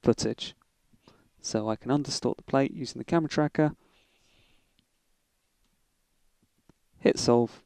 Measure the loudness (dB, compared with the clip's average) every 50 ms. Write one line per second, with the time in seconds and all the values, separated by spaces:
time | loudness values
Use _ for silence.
0 | 2 2 0 2 0 -6 -6 -6 -10 -16 -16 _ _ _ _ _ _ _ _ _
1 | _ -20 _ _ _ _ _ _ _ -6 -4 -4 -2 -2 -6 -6 -2 -2 -2 -2
2 | -2 -2 -8 -4 -4 -4 -4 -4 -8 -2 0 0 0 0 -2 -8 -10 -10 -10 -12
3 | -6 -2 -2 -2 0 0 -2 0 -2 0 _ 2 0 0 0 _ _ _ _ _
4 | _ _ _ _ _ _ _ _ _ _ _ _ _ _ _ _ _ _ _ _
5 | _ _ _ _ _ _ _ _ _ _ _ _ _ _ _ _ _ _ _ _
6 | _ _ _ _ _ _ _ _ _ _ _ _ _ _ _ _ _ _ _ _
7 | 2 2 2 4 2 4 4 4 4 2 -4 -14 _